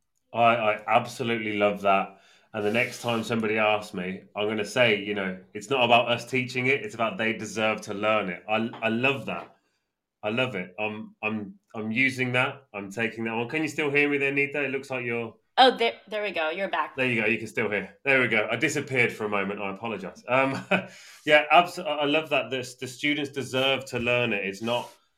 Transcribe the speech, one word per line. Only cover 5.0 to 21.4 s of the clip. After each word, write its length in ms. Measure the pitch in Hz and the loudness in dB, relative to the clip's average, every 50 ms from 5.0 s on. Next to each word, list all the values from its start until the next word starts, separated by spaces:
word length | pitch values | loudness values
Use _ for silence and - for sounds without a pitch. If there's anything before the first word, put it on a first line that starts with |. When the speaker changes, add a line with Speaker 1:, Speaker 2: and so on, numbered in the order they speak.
Speaker 1:
you 120 | 98 104 101 | 0 -4 -4
know, 240 | 101 95 92 92 - - - - | -4 -4 -4 -6 -8 -12 -16 -14
it's 160 | 107 - - | -14 -4 -2
not 140 | 135 131 120 | 2 2 4
about 240 | 117 120 117 123 113 | 6 6 6 6 4
us 160 | 120 117 - - | 0 -2 -2 -2
teaching 380 | - 127 127 123 - 127 123 131 | -2 -2 -2 -2 -4 -2 0 0
it, 140 | 139 - 110 | 0 0 -2
it's 120 | 107 117 | -6 -4
about 220 | 110 113 110 95 92 | -4 -4 -2 -2 -2
they 140 | 110 113 110 | -2 -2 -2
deserve 460 | 98 107 104 95 110 110 110 107 - | -4 -6 -6 -4 -2 0 0 0 -2
to 120 | - 110 101 | -6 -8 -6
learn 340 | 98 104 107 110 107 98 92 | -2 0 2 2 2 0 -2
it. 140 | 87 90 - 104 | -6 -8 -4 -2
I, 200 | 107 110 113 117 120 - | -2 0 0 -2 -4 -4
I 80 | 113 110 | -2 -2
love 360 | 113 117 127 135 135 120 101 95 | 0 0 0 0 0 -2 -4 -6
that. 280 | 87 87 - - _ _ _ _ _ _ _ _ _ _ _ _ _ _ - | -6 -6 -8 -10 _ _ _ _ _ _ _ _ _ _ _ _ _ _ -6
I 60 | 107 | -2
love 260 | 113 123 131 123 104 | -2 0 -2 -2 -2
it. 200 | 92 90 92 - - | -6 -8 -8 -8 -6
I'm, 380 | 107 107 107 107 110 - - _ - | -6 -6 -6 -8 -12 -14 -12 _ -6
I'm, 320 | 107 110 107 104 92 - - _ _ - | -4 -4 -4 -6 -8 -12 -16 _ _ -10
I'm 180 | 113 107 110 | -8 -6 -2
using 420 | 110 123 135 135 127 123 127 123 123 | 0 2 2 2 0 0 -2 0 2
that. 300 | 127 131 - 120 - - _ - | 0 0 0 -2 -8 -14 _ -12
I'm 180 | 101 98 98 | -10 -10 -8
taking 320 | 98 117 113 110 110 117 113 | -6 -4 -4 -4 -4 -4 -4
that 120 | 117 113 | -4 -2
one. 120 | 117 120 113 | -2 -4 -2
Can 140 | 160 160 | -2 -4
you 80 | 160 147 | -4 -4
still 200 | 151 - 156 143 | -2 -2 -2 0
hear 200 | 139 147 147 143 | 2 2 2 2
me 80 | 143 139 | 2 0
there, 160 | 139 139 139 | 0 0 0
Nita? 300 | 143 143 139 143 147 143 | 0 -2 -2 -2 -4 -4
It 80 | 131 | -2
looks 180 | 131 135 127 - | -4 -6 -6 -6
like 160 | 131 127 123 | -6 -6 -4
you're 280 | 120 117 117 117 113 - _ _ _ _ - | -4 -4 -4 -6 -6 -10 _ _ _ _ 6
Speaker 2:
Oh, 180 | 262 262 - - | 6 6 6 4
there, 160 | 226 233 - - - - | 0 -2 -2 -4 -10 -10
there 160 | 214 208 208 | -8 -6 -6
we 80 | 202 | -4
go. 180 | 175 170 156 156 | -4 -2 -2 -2
You're 200 | 165 190 196 180 | -2 -4 -4 -4
back. 260 | 170 165 151 160 - | -2 -2 -4 -4 -2
Speaker 1:
There 100 | 135 131 | -2 0
you 160 | 127 120 113 | 0 2 2
go. 60 | 107 107 | 2 2
You 100 | 117 107 | 0 0
can 80 | 110 107 | -2 -6
still 220 | - 127 113 101 | -4 -4 -2 0
hear. 260 | 104 101 92 - - _ - | -2 -2 -4 -6 -12 _ 0
There 180 | 139 135 131 | 2 4 4
we 60 | 123 113 | 4 4
go. 180 | 113 107 104 104 | 2 2 2 0
I 60 | 117 | 0
disappeared 560 | 117 147 151 - 147 - - 131 127 117 107 | 0 0 0 0 -2 -4 0 2 2 2 2
for 140 | 95 - 107 | 0 -2 -4
a 40 | 104 | -2
moment. 320 | 104 101 95 95 104 104 | 0 0 0 -2 -4 -4
I 100 | 104 98 | -6 -6
apologize. 520 | 95 - 113 117 110 95 95 87 - - - - | -6 -6 -8 -8 -8 -8 -8 -12 -14 -12 -4 0
Um, 300 | 123 131 135 135 135 - - - 202 190 - - - | 2 2 2 2 0 -4 -2 -2 -2 -2 -2 -6 -14
<laughs> 300 | - - - - - - | -20 -20 -20 -20 -6 4
yeah, 180 | 151 151 151 | 6 8 8